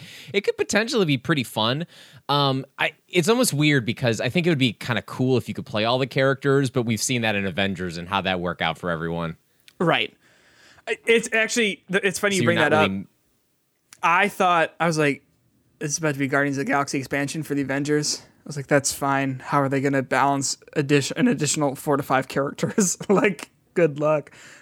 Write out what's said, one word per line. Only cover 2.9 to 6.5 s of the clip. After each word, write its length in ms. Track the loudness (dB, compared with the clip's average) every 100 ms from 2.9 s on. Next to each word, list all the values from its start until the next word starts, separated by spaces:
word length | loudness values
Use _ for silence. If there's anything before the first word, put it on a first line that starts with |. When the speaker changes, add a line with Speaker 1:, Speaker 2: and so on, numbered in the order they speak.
| -6 _
Speaker 1:
it's 220 | 0 2
almost 240 | 2 2
weird 320 | 2 4 4 2
because 360 | -2 0 0
I 80 | -2
think 160 | 0 0
it 40 |
would 80 | 2
be 140 | 2
kinda 280 | 0 -4 -4
cool 340 | -4 -2 0 2
if 100 | 0
you 60 | -8
could 100 | -6
play 200 | -2 0
all 120 | 0
the 100 | -2
characters, 640 | 0 0 0 2